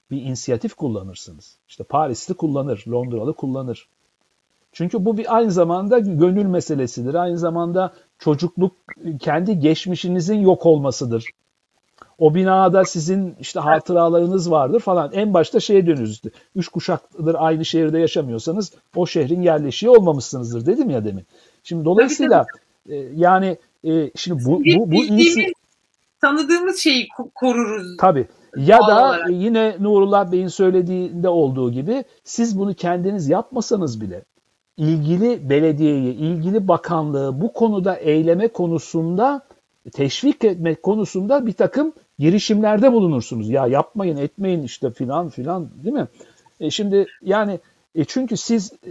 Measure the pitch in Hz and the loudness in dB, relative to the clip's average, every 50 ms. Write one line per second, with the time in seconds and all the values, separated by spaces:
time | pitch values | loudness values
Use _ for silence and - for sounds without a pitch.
0 | _ - 131 139 123 135 127 120 - 139 120 110 - 214 - - 160 127 110 98 | _ -12 -10 -8 -8 -8 -8 -8 -4 -4 -4 -4 -4 -6 -8 -8 -6 -6 -6 -6
1 | 92 95 87 - - 92 80 73 - _ _ _ _ _ - - - - - 147 | -10 -12 -16 -18 -20 -20 -20 -20 -20 _ _ _ _ _ -18 -18 -8 -4 -2 -2
2 | 156 143 113 - - - 185 - 165 151 139 139 135 143 113 - - 117 120 120 | -2 -2 -4 -8 -8 -10 -6 -4 -4 -4 -2 -4 -4 -4 -6 -8 -6 -6 -6 -4
3 | 127 127 120 110 107 143 156 - 143 135 131 135 131 123 113 - - _ _ _ | -4 -6 -6 -6 -6 -8 -8 -6 -8 -6 -6 -6 -8 -8 -10 -12 -14 _ _ _
4 | _ _ _ _ _ _ _ _ _ _ _ _ _ _ _ - 165 180 - 220 | _ _ _ _ _ _ _ _ _ _ _ _ _ _ _ -8 -6 -4 -2 -2
5 | 180 226 220 208 220 - 226 233 233 214 170 185 170 170 175 180 202 202 247 240 | 0 0 -2 -2 -2 0 0 2 2 2 2 2 2 0 0 -2 0 0 2 2
6 | 202 196 175 147 175 180 185 208 208 190 180 165 - - 151 139 131 120 - 127 | 2 0 2 2 2 4 4 2 0 0 0 -2 -2 -2 -4 -4 -4 -4 -6 -6
7 | 120 131 147 170 180 180 170 170 170 165 165 170 170 170 175 185 185 175 - _ | -6 -4 -2 -2 -2 -2 -4 -4 -4 -4 -2 -4 -4 -2 -2 -2 -2 -4 -6 _
8 | _ _ _ _ - 156 147 139 170 170 - 180 185 180 - _ _ - - - | _ _ _ _ -2 -2 0 0 -2 -4 -2 0 -2 -2 -2 _ _ -20 -20 -14
9 | - 165 151 131 - 156 147 165 185 220 208 160 139 156 160 - - 185 180 - | -10 -10 -10 -8 -4 -4 -2 -2 -2 -2 0 2 2 2 0 0 -2 -6 -6 -4
10 | - 180 180 180 160 190 214 208 196 185 175 - - 170 156 147 139 135 123 - | -4 -4 -2 -2 -2 0 0 2 4 4 4 4 4 4 4 4 2 -2 -4 -4
11 | 139 120 117 113 113 - - _ _ _ _ _ _ _ _ _ _ _ _ _ | -4 -4 -4 -4 -6 -10 -16 _ _ _ _ _ _ _ _ _ _ _ _ _
12 | - - _ - 165 151 151 185 185 190 190 190 190 180 170 190 185 - - 170 | -20 -20 _ 2 4 4 4 4 2 4 4 4 4 4 4 4 2 2 -2 -4
13 | 151 170 190 196 190 175 - - 127 - - 175 147 151 160 160 - - 180 170 | -2 -2 -2 -2 -2 -4 -8 -12 -14 -10 -8 -4 2 2 2 2 2 0 2 2
14 | 170 165 170 170 175 175 190 190 165 175 165 151 131 131 202 233 - 196 180 175 | 4 4 4 2 2 2 0 -2 0 0 2 2 2 2 0 0 0 0 0 0
15 | 147 139 - 196 214 214 185 170 151 - - 214 - - 202 196 175 165 156 135 | 0 -2 -2 -2 0 2 2 2 2 2 0 -2 2 4 4 4 4 4 2 0
16 | 113 107 107 - - 110 - _ _ _ - 190 165 - - 170 - - 165 - | -2 -6 -6 -10 -12 -16 -16 _ _ _ -8 -8 -8 -6 -8 -6 -4 -4 -4 -6
17 | - _ - - 151 160 165 147 160 160 160 156 156 - 165 160 160 156 160 165 | -6 _ -12 -4 -2 -2 0 2 2 0 0 0 -2 -2 0 0 0 0 2 0
18 | 165 - - 165 143 123 117 110 - 165 165 214 196 - - _ _ _ - - | 0 0 0 -2 -4 -4 -6 -6 -6 -4 -4 -4 -6 -8 -12 _ _ _ -4 -4
19 | - - - 165 143 127 170 180 175 170 156 151 147 135 - - 202 240 247 220 | -2 -2 0 -2 0 0 0 0 2 2 2 2 0 -4 -4 0 6 8 8 8
20 | 185 170 151 131 - - 143 127 120 113 117 117 117 165 226 302 277 202 139 113 | 8 6 2 0 -4 -8 -8 -8 -8 -6 -6 -2 0 0 0 0 0 0 -2 -2
21 | 104 104 95 95 85 _ _ _ _ _ _ _ _ - 170 165 151 160 185 220 | -2 -4 -6 -8 -12 _ _ _ _ _ _ _ _ -10 -6 -2 0 4 4 4
22 | 262 277 294 - 277 254 202 151 120 - - - _ _ _ _ _ - 147 143 | 4 4 2 0 2 4 4 4 4 2 -6 -16 _ _ _ _ _ -12 -10 -10
23 | 135 127 143 160 175 180 190 190 190 185 165 - _ _ _ _ - 160 160 160 | -10 -8 -2 2 4 4 4 4 2 0 -4 -6 _ _ _ _ -4 -2 0 0
24 | 151 - - - - 180 170 131 123 127 151 370 277 330 339 202 233 165 160 208 | 0 -2 -6 -8 -6 -4 -4 0 0 2 2 2 4 4 4 4 4 2 2 2
25 | - 202 208 214 339 339 349 - 381 370 - - _ _ _ _ _ _ _ _ | 2 4 4 4 4 4 4 2 0 -2 -4 -8 _ _ _ _ _ _ _ _
26 | _ _ _ _ 302 277 294 311 294 277 339 349 359 381 370 - - 311 269 247 | _ _ _ _ 0 2 2 0 2 2 0 2 0 -2 -2 0 0 0 0 0
27 | - - - - 240 - - - 254 254 233 240 233 208 220 208 180 180 175 - | -2 -4 -10 -14 -14 -14 -6 -2 0 0 0 0 -2 -2 -4 -8 -10 -12 -2 2
28 | 185 190 160 131 113 - _ _ _ _ - 139 135 180 214 247 214 214 208 226 | 2 2 4 2 -2 -6 _ _ _ _ -8 0 4 6 8 8 8 6 6 4
29 | 254 269 247 170 170 175 180 180 190 233 226 220 220 220 190 175 196 208 208 196 | 4 4 2 0 -2 -2 -2 -2 0 0 0 2 0 0 -2 -2 0 2 4 4
30 | 196 196 202 202 196 175 185 180 190 175 - - 190 185 185 185 175 175 185 185 | 4 4 2 2 2 0 0 -2 -2 -2 -2 0 2 4 4 2 0 0 -2 -4
31 | 180 - 170 175 180 185 170 170 151 131 127 131 127 120 120 131 139 185 247 277 | -4 -6 -6 -4 -2 0 2 2 2 0 0 -2 -2 -2 -4 -4 -4 -4 -4 -4
32 | - - _ _ _ - - 233 233 233 202 190 196 202 185 - - 175 180 180 | -6 -10 _ _ _ -8 -4 -4 -2 -2 -2 -2 -4 -4 -4 -4 -4 -4 -2 -2
33 | 175 196 208 196 147 135 170 208 233 - 262 240 - - 226 196 170 139 113 107 | -2 -4 -4 -2 -2 0 0 -2 -2 -4 -6 -8 -4 -2 -2 -2 -2 -4 -6 -8
34 | 110 95 90 95 - _ _ _ _ _ _ _ _ _ _ - 156 156 165 156 | -10 -12 -12 -14 -16 _ _ _ _ _ _ _ _ _ _ -4 -2 0 0 0
35 | 147 156 175 180 220 240 240 165 143 131 139 147 160 160 147 147 156 151 147 135 | 0 0 0 2 0 0 0 -2 -2 0 2 2 2 2 2 2 2 0 2 0
36 | 127 127 123 104 151 165 175 165 160 185 202 220 190 190 170 165 - - 175 160 | -2 -4 -4 -4 -4 -4 -2 -2 -2 -2 -2 0 0 0 0 0 -2 -4 -4 -4
37 | 151 151 143 139 139 135 131 143 208 226 - - 233 220 208 190 180 196 180 - | -2 -2 -4 -4 -4 -4 -4 -4 -4 -6 -2 0 0 0 0 0 -2 -2 -4 -2
38 | - 156 151 156 160 165 170 185 226 226 - - 180 170 165 151 - - - 165 | 0 0 2 2 2 2 2 2 0 -2 -2 -2 -2 -2 -2 -4 -4 -4 -4 -4
39 | 165 170 175 196 247 277 285 269 - _ _ _ _ _ _ _ _ - - - | -2 -2 0 0 0 0 0 -4 -8 _ _ _ _ _ _ _ _ -10 -4 -4
40 | 139 139 - - 254 285 - - 233 208 180 175 165 165 156 - - 190 208 214 | -2 -2 -2 0 0 0 0 2 0 0 0 0 -2 -2 -4 -2 -2 -2 0 0
41 | 196 - - 185 190 208 277 285 247 220 180 - 202 180 - 269 302 320 - _ | -2 -4 -4 -4 0 0 0 0 0 -2 0 0 -2 0 0 -2 -2 -2 -4 _
42 | _ _ _ - 143 160 196 208 - - 214 208 214 208 214 202 247 269 240 226 | _ _ _ 0 2 2 2 2 2 0 0 2 2 2 2 4 4 4 4 4
43 | 190 170 147 120 - - 131 113 104 110 127 135 135 120 131 143 - - - 208 | 4 2 2 0 -2 -4 -6 -6 -4 -2 0 0 2 2 2 0 0 -2 -4 -4
44 | 196 175 151 143 143 151 - - 196 190 180 160 139 117 - - 139 123 110 - | -4 -4 -4 -4 -6 -6 -6 -6 -4 -2 -2 -2 -4 -8 -8 -6 -6 -6 -6 -6
45 | 135 120 139 165 175 151 - 131 123 151 180 185 151 113 - - 143 214 294 254 | -6 -4 -4 -4 -4 -6 -8 -10 -8 -6 -6 -6 -8 -10 -14 -10 -8 -6 -4 -4
46 | 143 - _ - - _ _ _ _ _ _ - 156 156 - - 208 202 196 196 | -6 -8 _ -18 -20 _ _ _ _ _ _ -8 -6 -6 -4 -4 -2 0 2 2
47 | 190 - - _ - 185 196 220 214 202 190 170 - _ _ _ _ _ - 165 | 0 0 -4 _ -4 -2 0 0 0 -2 -4 -8 -12 _ _ _ _ _ -6 -4
48 | 143 - - 254 262 226 220 - - - 233 220 185 - - _ - - | -4 -2 -4 -4 -4 -4 -4 -6 -2 -2 -2 -2 -2 -6 -12 _ -16 -8